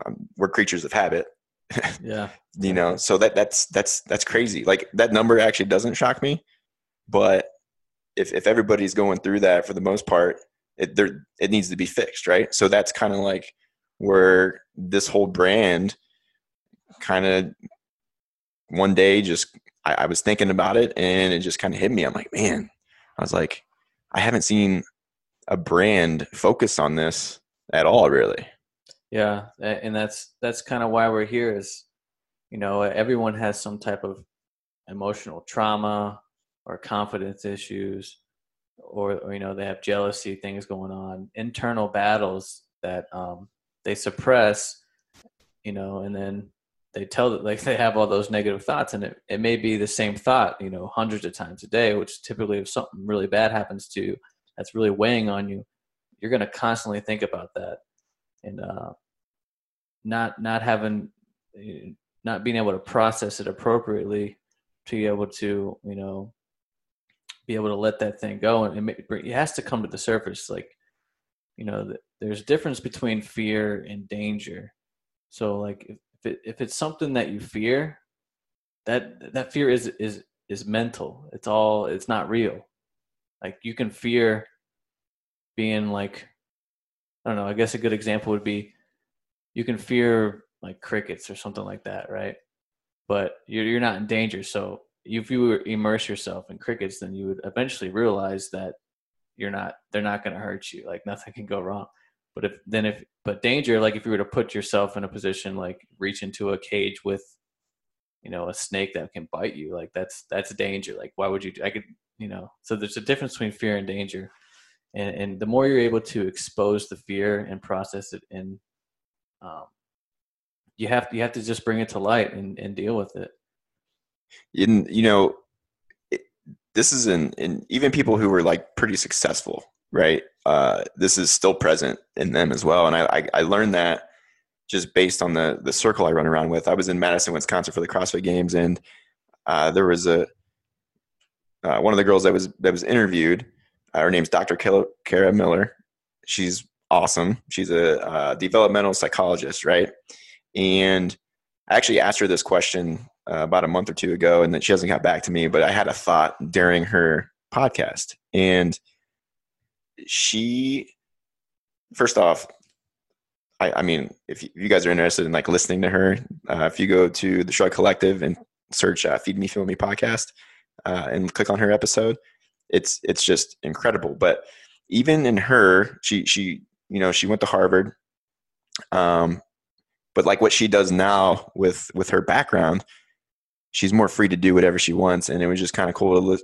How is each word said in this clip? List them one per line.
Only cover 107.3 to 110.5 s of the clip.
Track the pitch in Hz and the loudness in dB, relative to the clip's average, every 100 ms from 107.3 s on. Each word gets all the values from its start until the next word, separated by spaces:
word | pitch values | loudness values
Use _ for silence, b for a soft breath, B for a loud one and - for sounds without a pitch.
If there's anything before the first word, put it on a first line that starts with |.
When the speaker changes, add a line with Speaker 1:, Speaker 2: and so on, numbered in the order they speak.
| _ _ _ _ _ _ _ _ _ | _ _ _ _ _ _ _ _ _
Speaker 2:
you | - | -14
know, | 90 87 | -10 -10
a | |
snake | 87 - 98 98 | -10 -8 -6 -4
that | 85 76 | -6 -10
can | 87 82 | -16 -12
bite | 80 101 76 | -8 -8 -8
you, | 78 | -12
like, | 87 80 | -12 -10
that's, | 90 - - - | -10 -10 -12 -8
that's | 95 101 | -8 -8